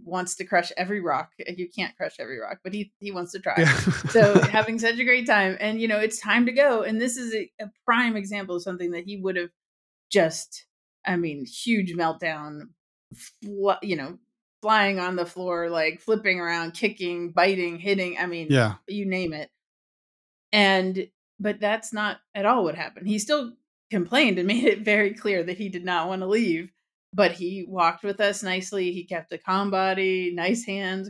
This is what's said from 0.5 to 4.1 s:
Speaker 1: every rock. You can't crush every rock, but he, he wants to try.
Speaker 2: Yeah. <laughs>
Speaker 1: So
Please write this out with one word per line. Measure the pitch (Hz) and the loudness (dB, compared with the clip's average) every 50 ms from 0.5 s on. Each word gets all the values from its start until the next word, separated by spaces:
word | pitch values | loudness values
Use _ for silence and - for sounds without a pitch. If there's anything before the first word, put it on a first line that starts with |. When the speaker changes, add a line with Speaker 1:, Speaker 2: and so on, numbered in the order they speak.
| - 175 170 - - - | 2 2 2 2 -4 -6
Speaker 1:
every | 180 180 208 208 | -4 -4 -4 -4
rock. | 175 165 143 131 156 - _ - | -2 -2 -2 -2 -2 -6 _ -18
You | - - 180 180 180 175 | -12 -12 -10 -8 -10 -10
can't | - - 180 - - - | -6 -6 -6 -6 -6 -8
crush | - 156 - - | -8 -8 -8 -10
every | - 113 131 117 | -12 -12 -10 -10
rock, | 110 104 190 190 - | -10 -10 -12 -12 -12
but | 190 190 | -10 -8
he, | 208 202 190 _ - | -8 -8 -8 _ -14
he | 196 208 | -12 -10
wants | 196 180 175 175 - | -8 -8 -8 -8 -10
to | 190 | -8
try. | - 175 - - | -4 -2 2 2
Speaker 2:
Yeah. | 165 151 127 | 4 4 4
<laughs> | - - 196 - - - | 2 2 0 -2 -2 -2
Speaker 1:
So | 143 | 2